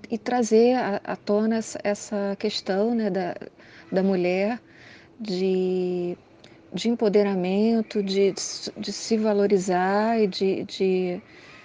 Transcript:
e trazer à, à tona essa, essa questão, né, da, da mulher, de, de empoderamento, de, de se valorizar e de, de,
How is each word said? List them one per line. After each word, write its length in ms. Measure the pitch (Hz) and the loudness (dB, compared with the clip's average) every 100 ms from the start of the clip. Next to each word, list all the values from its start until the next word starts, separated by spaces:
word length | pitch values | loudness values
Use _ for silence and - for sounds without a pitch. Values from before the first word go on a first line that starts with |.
| - | -10
e 60 | 226 | -8
trazer 560 | - 247 226 220 240 254 | -2 -2 4 6 6 4
à, 260 | 202 202 | 0 -2
à 120 | - 190 | -6 -8
tona 400 | - 208 220 226 | -2 0 2 -2
essa, 240 | 214 - | -4 -6
essa 520 | - 208 - 208 202 196 | -4 -4 -4 -4 -4 -2
questão, 560 | 214 - - 190 220 | -4 -4 -2 0 0
né, 160 | 233 214 | 0 0
da, 260 | 185 175 - - - - - - | -2 -4 -8 -14 -18 -20 -20 -4
da 120 | 185 | 0
mulher, 580 | 190 185 180 185 202 240 - - - - - - | 2 2 2 2 0 -4 -10 -20 -20 -20 -20 -12
de, 1000 | 214 180 190 185 185 185 180 180 175 180 - - - - - | -6 -2 0 0 0 0 -2 -2 -4 -8 -14 -20 -20 -20 -12
de 160 | 185 226 | -4 -2
empoderamento, 1120 | 233 214 208 202 190 180 196 220 233 214 214 | 0 2 4 4 2 0 2 2 2 0 -2
de, 320 | 196 196 196 - - - - - | 0 2 2 0 -8 -10 -10 -10
de 140 | 208 | -10
se 260 | - - 226 | -8 -2 0
valorizar 1000 | 220 202 202 202 185 180 185 202 220 233 | 2 2 4 2 2 0 2 2 2 2
e 80 | 208 | 0
de, 360 | - 190 - | 0 -2 -2
de, 580 | 196 - 190 185 180 180 - - - - | -6 -2 0 0 -2 -4 -10 -20 -20 -20